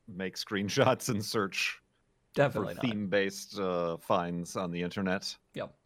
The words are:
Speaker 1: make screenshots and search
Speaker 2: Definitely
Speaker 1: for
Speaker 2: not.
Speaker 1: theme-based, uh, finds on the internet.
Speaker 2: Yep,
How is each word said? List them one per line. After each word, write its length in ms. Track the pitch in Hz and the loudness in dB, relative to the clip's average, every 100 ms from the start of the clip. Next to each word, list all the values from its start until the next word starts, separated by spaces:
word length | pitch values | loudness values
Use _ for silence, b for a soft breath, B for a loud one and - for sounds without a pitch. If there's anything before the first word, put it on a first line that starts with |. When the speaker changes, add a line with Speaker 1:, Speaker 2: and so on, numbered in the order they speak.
| - | -14
Speaker 1:
make 260 | 90 95 - | -6 -6 -6
screenshots 720 | - 98 101 139 123 123 - | -4 -2 0 4 4 4 0
and 160 | 104 | -2
search 580 | - 117 98 - - - _ _ _ _ _ | 0 0 0 0 -4 -4 _ _ _ _ _
Speaker 2:
Definitely 400 | - 143 107 98 - | 2 2 2 -4 -2
Speaker 1:
for 80 | 127 | -2
Speaker 2:
not. 60 | |
Speaker 1:
theme-based, 680 | 104 101 101 98 98 - 104 | -2 2 2 2 -2 -10 -2
uh, 360 | 92 87 85 82 | 0 2 0 -2
finds 640 | - 101 87 87 85 - | 2 2 2 -2 -4 -6
on 140 | 90 | -4
the 100 | 85 | -2
internet. 520 | 87 101 95 95 - - _ | -2 0 0 0 -2 -10 _
Speaker 2:
Yep, 200 | - 95 - | -8 -8 -10